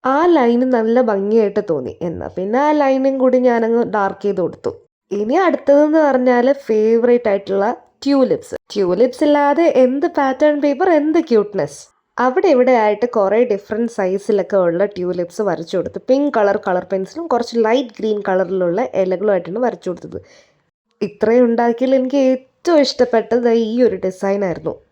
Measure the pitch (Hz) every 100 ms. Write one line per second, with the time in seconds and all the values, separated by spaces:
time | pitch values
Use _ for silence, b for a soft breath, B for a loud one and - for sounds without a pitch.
0 | 254 277 349 330 240 240 254 247 220 240
1 | 233 202 196 226 208 202 208 151 123 -
2 | 175 92 71 - 190 233 294 302 277 269
3 | 269 269 262 254 247 233 226 233 233 208
4 | 196 190 202 190 170 - - - _ _
5 | _ 202 214 311 359 311 - 285 302 320
6 | 302 262 254 240 247 277 - 214 220 233
7 | 240 240 233 196 196 196 208 - _ _
8 | 277 277 240 147 - - _ 208 180 180
9 | 247 - 294 294 285 285 330 254 254 277
10 | 320 - 277 262 302 294 285 277 381 320
11 | 294 330 330 226 208 190 143 - - _
12 | _ - 247 262 415 262 254 247 214 208
13 | 240 240 196 214 240 196 - 214 233 -
14 | 185 196 - 208 185 196 175 170 202 196
15 | 180 180 175 - 202 160 170 185 165 190
16 | - 262 285 - 202 208 202 180 180 190
17 | 190 311 339 240 240 233 220 247 247 -
18 | 214 208 202 185 180 190 180 180 254 -
19 | 185 180 208 190 170 202 247 190 190 175
20 | - 170 b b b b b _ _ _
21 | 208 - 214 240 247 233 233 233 262 269
22 | 254 277 262 262 _ _ - 320 262 -
23 | 247 226 214 240 233 233 220 233 240 185
24 | 190 185 196 202 196 156 156 - _